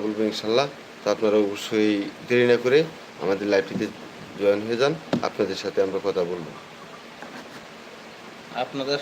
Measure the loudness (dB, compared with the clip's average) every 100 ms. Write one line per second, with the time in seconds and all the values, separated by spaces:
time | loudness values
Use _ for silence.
0 | 2 0 0 0 2 2 2 -4 -16 -4
1 | -2 2 4 4 4 0 0 2 4 2
2 | -2 -8 2 4 6 6 6 4 4 -4
3 | -16 -4 0 0 4 4 4 -2 -4 -6
4 | -14 -16 -14 2 4 4 2 2 2 0
5 | -2 0 0 0 -2 -2 -2 2 2 0
6 | 0 0 0 -2 -8 -12 -16 -18 -16 -16
7 | -16 -16 -14 -14 -16 -16 -16 -18 -18 -18
8 | -18 -18 -18 -18 -10 -6 -4 -4 -2 -2